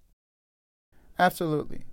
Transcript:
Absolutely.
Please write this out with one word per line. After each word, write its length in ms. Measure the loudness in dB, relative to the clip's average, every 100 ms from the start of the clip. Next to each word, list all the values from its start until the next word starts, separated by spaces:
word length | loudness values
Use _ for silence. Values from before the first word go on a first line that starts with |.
| _ _ _ _ _ _ _ _ _ -20 -12 2
Absolutely. 640 | 2 2 0 -2 -2 -6 -8